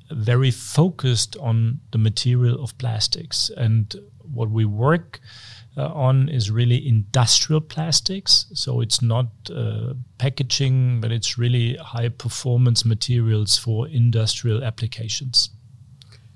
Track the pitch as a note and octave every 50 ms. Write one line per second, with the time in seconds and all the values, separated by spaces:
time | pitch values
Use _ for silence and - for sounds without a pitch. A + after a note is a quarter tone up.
0 | - - D#3 B2 G#2+ A#2+ A#2+ B2+ C3+ C3 A#2+ - - - - D3 E3 F#3+ E3 -
1 | - C3 A#2+ G#2+ - - - - C#3 A#2 A2 A2+ A2+ A2+ C3 D#3 - - - A2+
2 | A2 A2 - - - B2 B2 B2 B2 A#2+ B2+ - C3+ A2+ - - B2+ A#2+ A2+ A2
3 | - - - - - - - - - - - - A#2+ A2 A2 A2+ G#2 - - F#3+
4 | - - - - - D#3+ C3+ A#2 A2+ G#2+ A2 A2 A2 G#2 G2+ G#2+ B2 C#3+ E3 E3+
5 | E3+ - - - _ - - - - - - - - - - C#3 C3+ D#3 D#3+ D3+
6 | C3 C3 C3+ C3+ C3 D3 D#3 B2 G#2 G2+ A2 A#2 A#2+ A#2+ A#2+ B2 - C3+ A2+ G#2+
7 | G2+ - - C3 A#2 A2 - - - - D#3 D#3 D#3 - - D#3+ D#3 E3 D3+ -
8 | - - F#3+ G3 - - - - - - F#3 - - C3 B2 A#2+ A#2 A2 - -
9 | B2 A2+ A2+ B2 B2 A2+ - - - - - A2+ A2 G#2+ G#2+ A2 A2+ B2 - B2+
10 | B2+ _ _ - B2+ C#3 - - C3+ B2+ - - C#3 C3 C3 B2+ B2+ B2+ B2 A#2
11 | A2+ A2 A#2 A2+ - - - A#2+ A#2+ B2 B2 A#2+ A#2 A#2 A#2+ - - - - A#2
12 | A#2 A#2+ A#2+ - - A2+ - - - B2+ A#2+ B2 B2+ A#2+ A#2 - A#2 A#2 A2 A2
13 | - - B2 A#2+ A2+ A2+ A2 G#2+ G#2 G2 - - - A#2 A2 A2 B2 - D#3+ B2
14 | A#2 A#2+ A2 A2+ A2 G#2+ - - - A#2 G#2+ A2+ B2+ A2+ A2 - A2+ A2 - A2
15 | A2+ G#2+ - - C#3 B2+ - - - - - - - - - - - - - -
16 | - - - - - - -